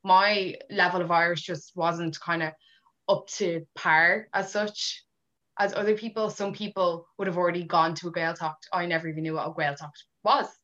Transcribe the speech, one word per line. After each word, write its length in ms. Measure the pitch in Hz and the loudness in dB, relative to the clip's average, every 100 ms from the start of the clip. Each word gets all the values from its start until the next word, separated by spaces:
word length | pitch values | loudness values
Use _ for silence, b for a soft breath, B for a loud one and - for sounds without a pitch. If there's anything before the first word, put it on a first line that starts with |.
my 520 | 196 185 202 208 185 - - | 6 6 6 2 -2 -8 -6
level 320 | 196 175 180 | 0 2 2
of 100 | 170 | 2
Irish 320 | 170 170 165 | 4 4 0
just 280 | - 151 - | -4 -8 -8
wasn't 440 | 180 165 170 165 156 | -2 0 0 -6 -6
kind 240 | - 165 | -4 -2
of 80 | 160 160 b b b _ - | -2 -6 b b b _ 0
up 200 | - - | 0 -2
to 380 | - 185 165 151 | -4 -4 -4 -8
par 520 | - 175 160 170 208 - | -4 2 4 4 2 -2
as 180 | - 190 | -6 -2
such 520 | 208 208 - - - _ _ _ _ _ - | -4 -4 -6 -8 -8 _ _ _ _ _ -2
as 160 | 202 | -2
other 220 | - 208 | 0 0
people. 340 | 214 233 220 214 | 0 -2 -4 -4
Some 220 | - 196 | -2 -6
people 560 | - 202 196 175 170 - - | -6 -8 0 0 0 -10 -6
would 100 | 190 | -4
have 100 | 175 | 0
already 260 | 175 175 | 0 0
gone 320 | 165 175 165 | 0 2 2
to 140 | 160 175 | 0 -6
a 20 | |
Gaeltacht. 420 | 170 165 170 165 156 - | -4 -4 -2 -6 -8 -4
I 140 | 180 175 | -4 0
never 200 | 165 165 | -2 -2
even 160 | 156 | -6
knew 120 | 160 | -4
what 120 | 156 110 | -4 -6
a 40 | |
Gaeltacht 400 | 147 147 143 151 - _ _ | -4 -4 -4 -14 -18 _ _
was 240 | 208 277 - _ | 2 2 0 _